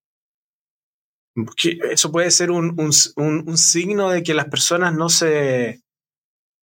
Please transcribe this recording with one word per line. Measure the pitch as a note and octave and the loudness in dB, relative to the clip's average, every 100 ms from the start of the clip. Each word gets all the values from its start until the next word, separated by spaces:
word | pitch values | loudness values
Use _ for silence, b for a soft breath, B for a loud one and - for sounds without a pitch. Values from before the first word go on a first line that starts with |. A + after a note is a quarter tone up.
| _ _ _ _ _ _ _ _ _ _ _ _ _ A#2 A2+ - | _ _ _ _ _ _ _ _ _ _ _ _ _ -8 -6 -2
Que | E3 E3+ - | -2 -2 -2
eso | - D#3+ | 0 0
puede | E3+ F3 | 0 2
ser | E3 F3 | 2 2
un, | F3 E3 E3+ | 0 -2 -2
un, | D3+ - - - | 2 2 2 0
un, | D3+ D#3 D#3+ | -2 -2 -2
un | E3 | 0
signo | - E3+ F#3 G#3 F#3+ | 2 2 0 0 0
de | F3+ | 0
que | E3+ | 0
las | D3+ C#3+ | -2 -2
personas | - - F3 F3+ | -2 0 0 0
no | D#3+ E3 | 0 0
se, | - D#3+ D3+ C#3 B2+ A#2 A2+ _ _ _ _ _ _ _ _ | 2 2 2 2 0 -2 -6 _ _ _ _ _ _ _ _